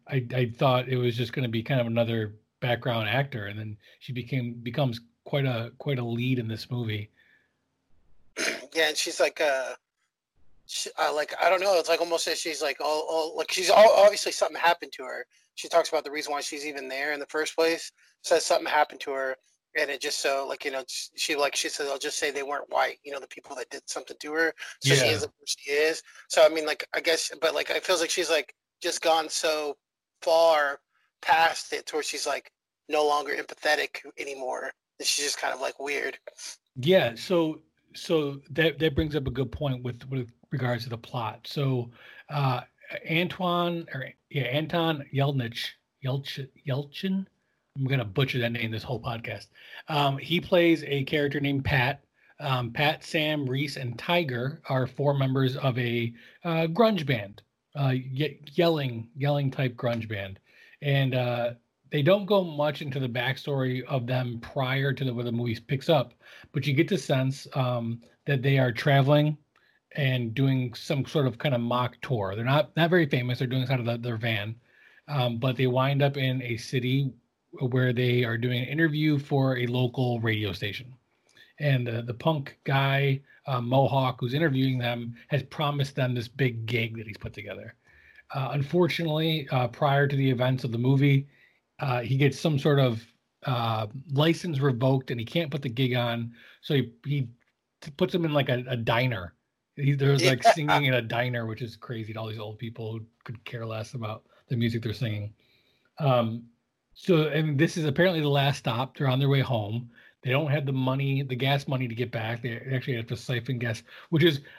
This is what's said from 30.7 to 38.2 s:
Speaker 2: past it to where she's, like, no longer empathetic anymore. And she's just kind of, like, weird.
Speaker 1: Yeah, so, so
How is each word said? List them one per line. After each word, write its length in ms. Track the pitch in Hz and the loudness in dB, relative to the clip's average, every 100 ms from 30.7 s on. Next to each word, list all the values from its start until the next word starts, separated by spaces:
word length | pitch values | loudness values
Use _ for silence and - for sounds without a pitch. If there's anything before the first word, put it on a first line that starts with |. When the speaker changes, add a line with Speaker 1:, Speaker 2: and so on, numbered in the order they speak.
| 143 _ _ _ _ | -2 _ _ _ _
Speaker 2:
past 520 | - 165 165 156 - | 2 4 4 2 -6
it 120 | 147 - | -8 -4
to 80 | 156 | -4
where 60 | |
she's, 220 | 139 151 147 | -4 -4 -4
like, 260 | 135 - _ _ _ - | -4 -6 _ _ _ -4
no 180 | 151 151 | 2 4
longer 300 | 147 147 - | 2 0 -6
empathetic 640 | 143 - 151 147 139 - 143 - | -6 -4 0 0 0 -6 -14 -12
anymore. 540 | 143 135 127 - - - _ - | -10 -8 -6 -6 -8 -12 _ -8
And 80 | 139 | -2
she's 180 | - 143 | -2 -2
just 140 | - | -2
kind 140 | 139 | -4
of, 60 | 127 | -2
like, 200 | 131 - | -4 -4
weird. 380 | 135 139 131 - - - - - _ 131 | -6 -4 -4 -8 -16 -18 -16 -16 _ -4
Speaker 1:
Yeah, 380 | 135 185 123 113 | 4 6 6 -2
so, 460 | - 175 160 151 _ _ _ | 0 2 2 -2 _ _ _
so 480 | - - 160 | -14 0 0